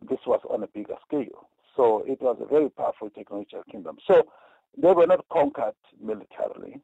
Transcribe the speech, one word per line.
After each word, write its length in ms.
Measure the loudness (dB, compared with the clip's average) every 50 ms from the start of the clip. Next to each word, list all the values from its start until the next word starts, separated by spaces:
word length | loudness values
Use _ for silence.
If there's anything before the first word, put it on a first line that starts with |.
| -8 -8
this 120 | -8 -8 -2
was 140 | -2 -2 -2 0 -4
on 140 | -6 -6 -6
a 60 | -8
bigger 280 | _ -14 -12 -12 -14 -16 _
scale. 420 | _ -6 -6 -6 -6 -10 -20 _ _ _ _ _ _ _
So 280 | 2 4 4 4 2 0
it 140 | -4 -6 -2
was 180 | -2 -2 -2 -2
a 60 | -4
very 240 | 0 2 2 2 2
powerful 400 | -2 -6 -6 -6 -6 -8 -12 -16
technological 520 | -14 -16 -18 _ -12 -12 -12 -12 -14 -18 -16 -16
kingdom. 280 | -18 -16 -14 -14 -16 -16 0
So 200 | 4 4 4 4 2 _ _ _ _ _ _ _ _ _
they 160 | 0 4 4 6
were 140 | 6 6
not 200 | 4 4 2 0 -2
conquered 440 | 0 0 0 0 0 -4 -6 -6 -6 -8 _ _ _ _ -8
militarily, 800 | -8 -8 -8 -10 _ -10 -8 -8 -8 -8 -12 -16 -16 -18 -20